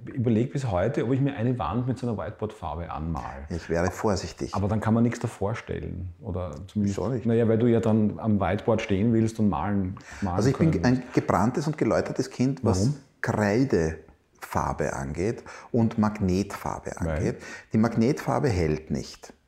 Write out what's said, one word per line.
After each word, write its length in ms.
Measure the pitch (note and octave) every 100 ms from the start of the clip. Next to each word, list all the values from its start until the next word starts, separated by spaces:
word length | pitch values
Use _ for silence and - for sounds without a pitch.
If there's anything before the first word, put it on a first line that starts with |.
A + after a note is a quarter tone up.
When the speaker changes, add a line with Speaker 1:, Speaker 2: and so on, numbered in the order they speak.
| -
Speaker 1:
überlegt 420 | - A#2+ A2 B2+
bis 160 | C#3+ C3
heute, 340 | F2+ G2+ B2+ A#2
ob 60 |
ich 100 | C3+
mir 140 | C#3 -
eine 220 | A#2 B2
Wand 280 | D#2 G#2+ B2
mit 120 | A#2+
so 80 | A#2+
einer 100 | G2+
Whiteboard-Farbe 720 | E2 - G#2+ - D#2+ D2+ E2
anmal. 540 | - D#2+ D#2 - C2+ D2
Speaker 2:
Ich 200 | E2+ -
wäre 220 | E2 F#2
vorsichtig. 640 | - A2 F#2 F2 - C2+ -
Speaker 1:
Aber 120 | G2
dann 120 | G#2+
kann 160 | G#2+ A2+
man 80 |
nichts 160 | A#2+ A#2
davor 340 | A#2 - G2
stellen, 560 | A2 - F2 E2+ F2 F2+ F2
oder 340 | A2 F2+ F2+ D2 F#2+
zumindest 300 | G#2+ G2+ G2
Speaker 2:
Wieso 120 | G2
nicht? 160 | B2+ A2
Speaker 1:
Naja, 200 | A2+ A2+
weil 120 | A2+
du 80 | A#2+
ja 120 | A2+
dann 380 | A2 A2 G#2+ -
am 200 | A2+ G#2
Whiteboard 420 | F#2 G2+ - G#2+
stehen 320 | - F#2+ A2
willst 260 | A2+ A2+ A2+
und 100 | G#2+
malen, 460 | D2+ F#2 G2+ F#2 G2 - -
malen 160 | G2 F2
Speaker 2:
Also 120 | A#2+
ich 80 | C3+
bin 140 | D#3+
Speaker 1:
können 140 | F#2+ B2
Speaker 2:
ein 80 | B2+
Speaker 1:
willst. 160 | -
Speaker 2:
gebranntes 540 | - - F2+ G#2+ F3+ D3+
und 100 | D3+
geläutertes 540 | A#2+ F2 - D3 C3
Kind, 320 | - B2+ C#3
was 160 | G#2+ F#2
Speaker 1:
Warum? 140 | G#2+ D3 - _ - A2+ G#2 G#2+ C3+
Speaker 2:
Kreidefarbe 1200 | G2 D#2+ D#2 - - _ _ - - C#2+ C#2+ D2+
angeht 500 | - C2+ C#2+ G2 A#2+ - - -
und 260 | A#2+ A2+ A2+
Magnetfarbe 920 | G#2+ G#2 F#2+ F2+ G2+ - - - - -
Speaker 1:
Weil? 100 | E2+ D#2
Speaker 2:
angeht. 180 | G#2+ - - - -
Die 40 | A2
Magnetfarbe 720 | A2+ A2+ A#2 - - B2 C#3+
hält 420 | F#2+ D#2 D2+ -
nicht. 420 | C#2 - - - -